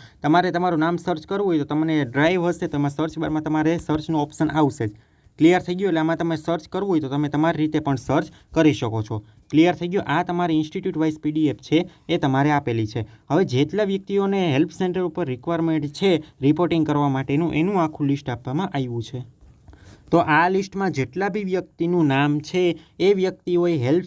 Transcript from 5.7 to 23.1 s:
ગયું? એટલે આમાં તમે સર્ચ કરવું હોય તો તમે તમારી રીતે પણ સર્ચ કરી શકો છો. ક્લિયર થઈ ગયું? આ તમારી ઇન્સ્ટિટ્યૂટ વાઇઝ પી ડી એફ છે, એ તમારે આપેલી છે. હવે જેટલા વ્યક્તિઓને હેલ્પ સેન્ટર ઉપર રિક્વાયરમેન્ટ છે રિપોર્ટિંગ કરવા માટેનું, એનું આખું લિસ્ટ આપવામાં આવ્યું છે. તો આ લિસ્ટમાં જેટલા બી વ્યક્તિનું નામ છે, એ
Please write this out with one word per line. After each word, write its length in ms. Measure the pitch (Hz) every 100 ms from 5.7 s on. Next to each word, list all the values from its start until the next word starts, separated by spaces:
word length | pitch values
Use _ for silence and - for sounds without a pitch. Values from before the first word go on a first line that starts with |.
| 180
ગયું? 140 | 196
એટલે 100 | 165
આમાં 180 | 160 165
તમે 180 | 165 156
સર્ચ 320 | 156 165 -
કરવું 220 | 185 196
હોય 100 | 165
તો 100 | 135
તમે 200 | 143 147
તમારી 280 | 147 160 156
રીતે 220 | 156 156
પણ 160 | 151 135
સર્ચ 300 | - 139 - - _
કરી 200 | 160 156
શકો 280 | - 117 110
છો. 220 | 107 107 - - _
ક્લિયર 240 | 147 170 175
થઈ 120 | 175
ગયું? 160 | 190
આ 200 | - 156
તમારી 300 | 180 175 175 156
ઇન્સ્ટિટ્યૂટ 420 | 156 190 190 165
વાઇઝ 220 | 160 151
પી 120 | 151
ડી 160 | 151 156
એફ 100 | 120
છે, 320 | - 156 180 - -
એ 80 | 170
તમારે 340 | 147 131 147
આપેલી 360 | 147 139 113 110
છે. 180 | 120 110 - -
હવે 120 | 151
જેટલા 400 | 185 123 151 185
વ્યક્તિઓને 680 | 208 196 190 196 196 196 175
હેલ્પ 180 | 135 165
સેન્ટર 320 | - 185 180
ઉપર 240 | 180 175 160
રિક્વાયરમેન્ટ 640 | 123 - 170 165 156 147
છે 360 | 143 196 160 - -
રિપોર્ટિંગ 460 | 131 151 170 165 151
કરવા 220 | 147 143
માટેનું, 440 | 135 135 143 170
એનું 300 | 139 175 202
આખું 240 | 156 - 143
લિસ્ટ 220 | 139 -
આપવામાં 380 | 120 - 143 190
આવ્યું 340 | 147 123 117
છે. 220 | 113 127 123 - - - - - - - -
તો 60 | 170
આ 320 | - 151 175
લિસ્ટમાં 420 | 190 190 196 190
જેટલા 380 | 139 131 165 196
બી 140 | 202
વ્યક્તિનું 640 | 196 185 175 - 170 175 151
નામ 320 | 135 147 147
છે, 400 | 147 180 180 165 - -
એ 140 | 180